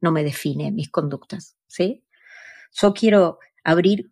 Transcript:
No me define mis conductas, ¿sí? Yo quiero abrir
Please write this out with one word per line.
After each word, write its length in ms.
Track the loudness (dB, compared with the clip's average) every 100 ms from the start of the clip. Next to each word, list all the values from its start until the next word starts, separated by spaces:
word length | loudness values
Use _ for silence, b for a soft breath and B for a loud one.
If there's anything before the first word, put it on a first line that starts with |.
No 120 | -2
me 100 | 0
define 460 | -2 -4 -6 -6 -6
mis 180 | -6 -6
conductas, 680 | -6 -6 -8 -14 -18 -18 _ _
¿sí? 380 | -6 -4 -6 _ B B B B B B
Yo 220 | 0 0
quiero 440 | 2 4 4 2 0 b b
abrir 460 | 0 2 4 2 -4